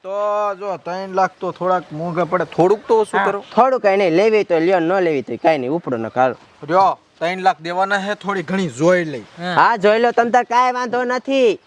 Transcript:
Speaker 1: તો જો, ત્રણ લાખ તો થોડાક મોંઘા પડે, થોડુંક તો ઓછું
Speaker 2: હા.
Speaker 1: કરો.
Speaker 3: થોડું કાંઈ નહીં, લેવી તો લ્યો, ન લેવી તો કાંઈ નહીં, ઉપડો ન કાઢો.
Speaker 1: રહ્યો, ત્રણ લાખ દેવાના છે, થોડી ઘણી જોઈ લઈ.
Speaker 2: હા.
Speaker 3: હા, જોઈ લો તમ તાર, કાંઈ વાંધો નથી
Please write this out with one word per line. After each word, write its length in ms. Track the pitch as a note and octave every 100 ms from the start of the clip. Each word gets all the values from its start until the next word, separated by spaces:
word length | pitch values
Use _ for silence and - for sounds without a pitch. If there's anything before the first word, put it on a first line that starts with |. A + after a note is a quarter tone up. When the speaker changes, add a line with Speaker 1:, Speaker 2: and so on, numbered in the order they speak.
Speaker 1:
તો 80 | F#3 G3+ G#3 G#3 G#3 F#3+
જો, 180 | G3+ E3+ E3+
ત્રણ 300 | F#3 F#3+ F#3
લાખ 120 | F#3 _
તો 120 | F#3
થોડાક 320 | - F3+ F#3 D3
મોંઘા 340 | D3+ E3+ E3+ E3
પડે, 200 | F3+ D#3+ -
થોડુંક 280 | F3+ G#3 -
તો 120 | A3+
ઓછું 200 | G#3+ F#3
Speaker 2:
હા. 60 | G3
Speaker 1:
કરો. 100 | G3 - -
Speaker 3:
થોડું 240 | C4 B3+
કાંઈ 180 | G#3 G3
નહીં, 180 | F#3+ E3
લેવી 280 | A3 G#3+
તો 160 | F#3+ E3+
લ્યો, 200 | E3 F#3
ન 120 | E3 F#3+ F3
લેવી 140 | C#3+
તો 160 | - A#2
કાંઈ 140 | - D#3
નહીં, 140 | B2
ઉપડો 260 | E3 D#3+ A#2+
ન 120 | A2+
કાઢો. 280 | B2 C3 A2 - _ D3
Speaker 1:
રહ્યો, 320 | F3+ F#3+ C#3 _ _
ત્રણ 220 | E3 F#3 F#3
લાખ 120 | E3+
દેવાના 380 | E3 F3+ G3 G3+ F#3+
છે, 100 | G#3
થોડી 280 | F#3 G3
ઘણી 260 | E3 F#3+ F3 A#2
જોઈ 260 | D#3+ F3+ D#3+
લઈ. 200 | C3 G2+ -
Speaker 2:
હા. 140 | F3+
Speaker 3:
હા, 240 | E3 F3+ A#3
જોઈ 220 | G3 A3
લો 120 | A#3+
તમ 180 | A3+ A#3+
તાર, 140 | B3 A#3
કાંઈ 280 | A#3 B3+ B3
વાંધો 260 | B3 A#3+
નથી 560 | B3 B3 - C4+ A#3+ D#3